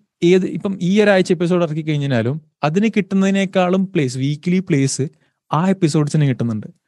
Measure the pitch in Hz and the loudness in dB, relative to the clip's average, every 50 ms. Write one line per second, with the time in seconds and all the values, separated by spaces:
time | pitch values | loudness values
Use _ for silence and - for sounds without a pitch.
0 | _ _ _ - 170 170 180 185 185 - - 170 - 202 190 190 180 175 196 214 | _ _ _ 0 2 4 4 4 2 0 -6 -6 -6 -6 -6 -4 -2 0 2 2
1 | 208 208 196 185 185 - 185 160 175 165 180 175 175 151 151 160 156 156 151 147 | 4 4 4 4 2 2 0 -2 0 0 0 0 0 -2 -4 -6 -4 -4 -4 -2
2 | 139 139 131 117 110 123 143 156 - _ _ _ - 156 156 202 214 226 220 214 | -2 -2 0 0 0 -2 -4 -6 -8 _ _ _ -4 -2 0 0 0 0 0 0
3 | 190 - 202 190 190 196 196 196 196 185 - 190 180 180 185 190 190 190 - 170 | -2 0 0 0 2 2 2 0 -2 0 0 0 0 2 2 0 0 -2 0 -2
4 | 143 123 123 127 135 143 147 147 - 175 180 190 185 185 165 139 135 135 - - | -2 -2 -2 -2 -4 -4 -4 -4 -2 -2 0 0 0 0 0 0 0 0 -2 -4
5 | 135 160 _ _ _ _ _ _ _ - - 151 180 190 190 190 175 151 160 156 | -6 -8 _ _ _ _ _ _ _ -4 -2 0 0 0 0 0 0 0 2 0
6 | 147 143 - 156 147 139 123 - 127 117 110 107 - - - _ _ | 0 0 0 0 2 0 0 -2 -2 -4 -4 -6 -8 -12 -18 _ _